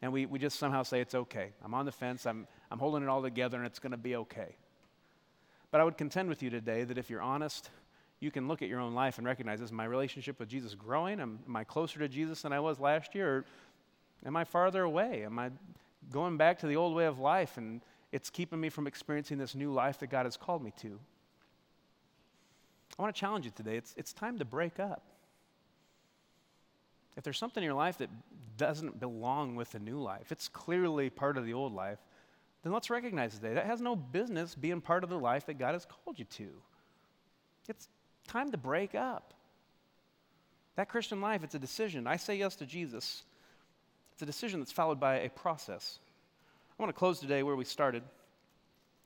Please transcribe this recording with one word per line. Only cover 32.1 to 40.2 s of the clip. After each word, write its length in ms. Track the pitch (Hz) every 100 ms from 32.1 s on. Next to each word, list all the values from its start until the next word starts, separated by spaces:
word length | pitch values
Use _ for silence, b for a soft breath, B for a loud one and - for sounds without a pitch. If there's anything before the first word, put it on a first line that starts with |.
| b b b b _
then 100 | 165
let's 180 | 220 -
recognize 440 | 240 240 165 117
today 200 | 104 110
that 120 | 131 208
has 140 | 233
no 160 | 247 208
business 580 | 127 175 240 165 165
being 260 | 143 156 175
part 220 | - 175
of 80 | 175
the 80 | 175
life 280 | 120 139 -
that 80 |
God 180 | 139 127
has 100 | 175
called 340 | - - 349 220
you 60 | 104
to. 220 | - 98 69 - b b b b b _ _ _ _ -
It's 200 | - - _ _ _ -
time 240 | 240 285
to 40 | 170
break 380 | 127 160 196
up. 400 | 208 262 - - - _ _ _ _ _ _ _ _